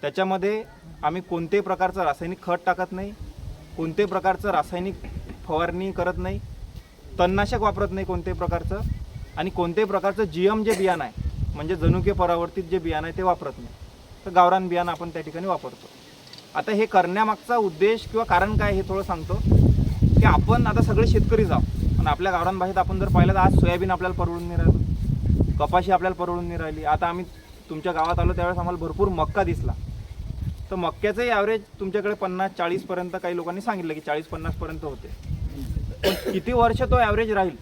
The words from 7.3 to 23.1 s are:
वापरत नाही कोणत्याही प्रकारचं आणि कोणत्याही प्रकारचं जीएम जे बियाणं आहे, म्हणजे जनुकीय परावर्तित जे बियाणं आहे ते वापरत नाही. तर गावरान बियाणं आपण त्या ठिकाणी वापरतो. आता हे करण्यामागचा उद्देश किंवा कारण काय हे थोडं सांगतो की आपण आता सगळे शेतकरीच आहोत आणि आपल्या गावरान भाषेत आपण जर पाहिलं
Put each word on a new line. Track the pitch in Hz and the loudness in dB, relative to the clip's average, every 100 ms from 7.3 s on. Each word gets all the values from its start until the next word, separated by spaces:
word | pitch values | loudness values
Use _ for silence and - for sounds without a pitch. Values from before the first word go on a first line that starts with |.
| 196 202 240 | 2 0 0
वापरत | 208 196 202 | 0 0 -2
नाही | 190 190 | -2 -4
कोणत्याही | 180 170 170 | -4 -4 -4
प्रकारचं | 175 170 175 196 - - - - - - | -2 -2 -2 -4 -4 -6 -8 -12 -12 -6
आणि | 175 | -4
कोणत्याही | - 170 170 214 | -2 -2 0 0
प्रकारचं | 196 190 190 | 0 0 0
जीएम | 208 156 190 214 | -2 2 4 4
जे | 214 196 | 2 2
बियाणं | 190 170 | 2 0
आहे, | 120 - - - - | -4 -4 -6 -4 -4
म्हणजे | 147 156 180 | -4 -4 2
जनुकीय | 160 180 185 | 4 4 2
परावर्तित | 196 175 170 170 196 | 2 2 2 0 -6
जे | 170 180 | -4 -2
बियाणं | 165 156 165 | -2 -4 -4
आहे | 170 | 0
ते | |
वापरत | 185 165 156 120 | 0 0 -2 -10
नाही. | 120 - - - - - 202 | -14 -16 -18 -20 -20 -14 0
तर | |
गावरान | 180 175 190 185 | 6 6 6 2
बियाणं | 175 175 | -2 -2
आपण | 165 170 | -4 -8
त्या | 160 | -8
ठिकाणी | 156 165 190 | -10 -8 -4
वापरतो. | 175 131 156 - - - - - - - | -4 -6 -14 -20 -20 -20 -20 -20 -20 -10
आता | - - | -6 -2
हे | 208 214 | 0 4
करण्यामागचा | 196 175 190 214 214 - 240 | 4 4 2 0 0 0 0
उद्देश | 202 156 196 220 | 0 2 2 2
किंवा | - 220 | -2 -4
कारण | 226 175 196 214 | 2 2 4 2
काय | 208 | 2
हे | 196 | 0
थोडं | 190 190 | 0 -4
सांगतो | 190 170 156 175 - - - - - - | -2 -6 -2 -2 4 6 6 6 2 2
की | - - | 4 6
आपण | - 277 - 240 226 | 6 6 4 2 2
आता | 208 | 2
सगळे | - 208 226 | 2 4 4
शेतकरीच | 415 - - - | 4 4 2 2
आहोत | - - - - - | 2 0 0 0 2
आणि | 151 | 2
आपल्या | 143 190 | 0 0
गावरान | 180 170 190 | 0 0 0
भाषेत | 180 185 | 0 0
आपण | 180 185 | 0 0
जर | |
पाहिलं | 190 | 2